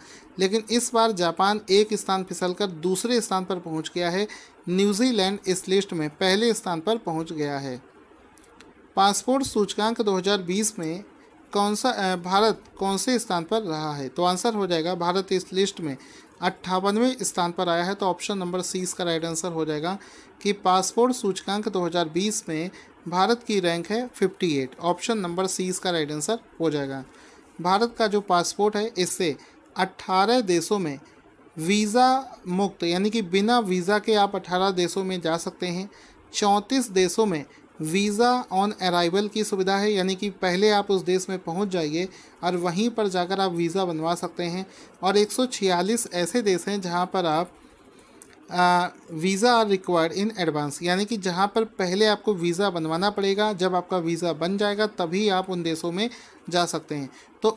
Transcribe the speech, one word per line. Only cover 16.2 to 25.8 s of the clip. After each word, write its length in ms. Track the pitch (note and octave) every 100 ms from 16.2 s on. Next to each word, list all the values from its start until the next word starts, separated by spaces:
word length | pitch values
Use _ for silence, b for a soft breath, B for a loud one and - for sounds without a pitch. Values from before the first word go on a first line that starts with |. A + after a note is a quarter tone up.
| B B
अट्ठावनवें 760 | F3 - F3+ F#3 G3 G#3 B3+ B3+
स्थान 300 | F#3+ - E3+
पर 160 | F3 F3
आया 160 | E3+
है। 100 | F3
तो 120 | G3+ G3
option 320 | F3+ - G3+
number 220 | F3 F3+
सी 180 | F3 F#3
इसका 260 | F3+ -
right 200 | F3 E3
answer 280 | E3 E3 F#3
हो 120 | D#3+
जाएगा 340 | D#3 D3+ E3 G3 B B B B
कि 100 | G3+
passport 600 | G3+ F#3 F#3 F#3 - B3
सूचकांक 560 | B3 G3 F#3 - G3+ G#3+
दो 180 | F#3+ F3
हज़ार 220 | F3 D#3+
बीस 400 | D#3+ G#3 G#3+ -
में 220 | D#3 F3+ B B B E3+
भारत 340 | F3 G3+ A#3+
की 180 | - G#3
rank 260 | F3 E3+ E3+
है 200 | A3 B3+
फिफ्टी 500 | - F#3+ - F3+ C#3+
एट। 200 | B2+ -
Option 380 | E3+ F3 - A3
number 280 | F3+ F3 F#3+
सी 200 | - F#3
इसका 240 | F3+